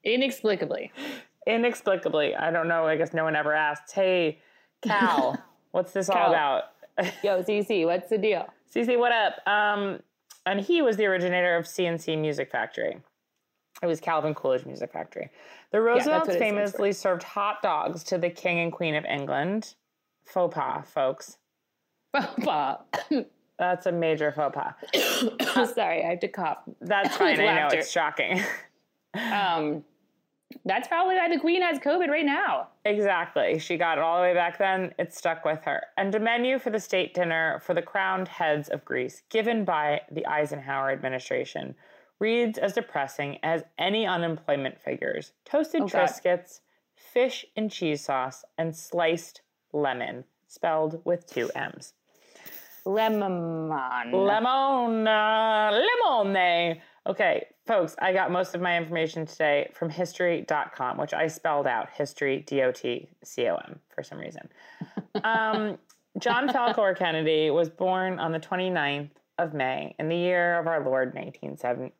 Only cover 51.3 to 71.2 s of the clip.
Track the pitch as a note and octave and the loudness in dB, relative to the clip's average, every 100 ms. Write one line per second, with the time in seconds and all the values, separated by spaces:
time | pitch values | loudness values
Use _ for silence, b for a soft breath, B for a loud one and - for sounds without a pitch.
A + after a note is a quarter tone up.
51.3 | - A#2 - - - - _ _ B B | -4 -4 -4 -8 -10 -20 _ _ B B
52.3 | B B B B B - G3+ A3 G#3+ G3 | B B B B B -4 0 2 2 0
53.3 | F3+ E3+ E3 D#3+ D3+ B2+ B2 A#2+ F#3 G3 | -2 -4 -4 -4 -4 -2 -4 -2 2 4
54.3 | G#3 A#3+ C4+ C4+ C4+ A#3+ A3+ A3 G#3+ G#3+ | 4 2 2 2 2 0 0 2 4 4
55.3 | A3 A3 G#3+ G#3+ G#3 F4+ A#4+ G#4+ B3 G3+ | 4 4 4 4 4 2 4 4 2 2
56.3 | G3 F3+ E3+ E3+ E3 B B - F#3+ F#3+ | 4 4 4 2 -2 B B -6 0 2
57.3 | D3+ - _ - A3 D#3+ - F#3 F#3+ F#3 | 2 -4 _ 0 0 0 -2 0 2 0
58.3 | F3+ F#3 F3 F3+ E3+ D#3+ E3+ D#3+ E3 D#3+ | 0 -2 -2 0 0 -2 -2 -2 -4 -10
59.3 | - D#3 C#3+ - - E3 D#3 F3 - F3+ | -2 2 2 0 -6 -6 -4 -6 0 0
60.3 | E3+ - D3+ - - B2+ - C#3+ - D#3+ | 0 -2 -2 -2 -4 -4 -4 -4 -2 -2
61.3 | D#3 E3 D3 C#3 A#2 - - C#3+ - C#3 | -2 -2 0 0 -2 -6 -6 -6 -2 -2
62.3 | C3 - C#3 B2+ B2+ B2+ A#2+ - _ - | -2 -2 0 2 0 -4 -6 -8 _ -14
63.3 | - A#2+ E2 - - _ - - - - | -2 -2 -2 -6 -20 _ -12 -12 -12 -12
64.3 | - - B B B B B - G#3 A3 | -14 -20 B B B B B -8 -4 -2
65.3 | A3+ A3 A3 G#3+ - _ _ _ G3+ A#3+ | 0 0 0 -2 -6 _ _ _ -4 0
66.3 | A#3+ C4+ B3+ A#3+ G#3+ G3+ F3+ F3 D#3+ D#3 | 2 2 0 0 2 2 2 0 2 2
67.3 | D#3 D#3 D3+ D#3+ - F#3 F#3 F#3 F#3 D#3+ | 2 2 2 0 0 0 0 0 -2 -2
68.3 | D#3+ - F#3 F#3 F3+ C#3+ C#3+ D3 _ _ | -4 -4 -4 -2 0 -2 -2 -6 _ _
69.3 | - E3+ D3+ C3 C3+ D3 - D#3 E3+ F3 | -6 -4 -2 -2 -2 -6 -6 -2 0 2
70.3 | F3+ F3 E3+ E3 D#3+ C#3 C3 B2+ C3 | 2 2 0 0 -2 0 0 -2 -4